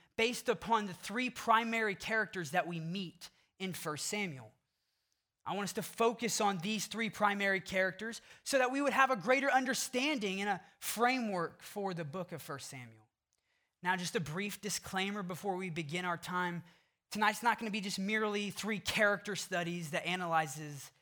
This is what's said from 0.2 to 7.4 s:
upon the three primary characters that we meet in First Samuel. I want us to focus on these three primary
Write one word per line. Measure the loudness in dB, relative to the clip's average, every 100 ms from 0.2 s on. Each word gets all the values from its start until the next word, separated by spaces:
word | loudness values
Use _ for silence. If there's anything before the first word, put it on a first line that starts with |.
| 0 2 0
upon | -2 2 2 2
the |
three | -6 -6 -2 -2
primary | -2 4 6 6 0 0 -2
characters | -2 0 0 -4 0
that | 0 0
we | -2
meet | -4 -4 -6 -10 -20 _ _ _
in | -6
First | -4 -4 -4 -4
Samuel. | -2 -2 -6 -12 _ _ _ _ _ _ _ _ _
I | -6 -2
want |
us | -2
to | -4
focus | -6 2 4 4 -2 2
on | 2 2
these | 0 -2 -2
three | -2 -4
primary | 2 2 4